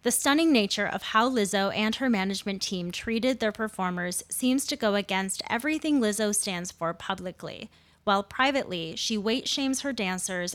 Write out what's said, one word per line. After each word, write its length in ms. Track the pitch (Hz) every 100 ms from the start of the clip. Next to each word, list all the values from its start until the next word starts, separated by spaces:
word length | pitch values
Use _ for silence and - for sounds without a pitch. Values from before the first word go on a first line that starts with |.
"The 80 | 247
stunning 420 | 240 285 294 330
nature 320 | 262 202 - 202
of 160 | 196
how 260 | - 220 240
Lizzo 480 | 254 196 202 196 -
and 200 | 214 220
her 160 | 262
management 500 | 214 190 190 - 196
team 300 | - 185 175
treated 480 | 180 - 226 247 254
their 120 | 220
performers 720 | 208 220 - 185 180 175 175 -
seems 380 | - 254 262 -
to 80 | 294
go 180 | 220
against 480 | 202 196 190 190 - -
everything 500 | 233 294 311 320 285
Lizzo 360 | 220 208 214 208
stands 360 | - 180 180
for 220 | - 165
publicly, 800 | 170 - 190 185 175 160 - 220 _ _ _
while 180 | - 196
privately, 760 | 208 - 262 277 - 175 160 -
she 220 | - 220
weight 300 | 202 247 -
shames 340 | - 269 269
her 100 | 285
dancers 640 | 240 190 185 - 185 175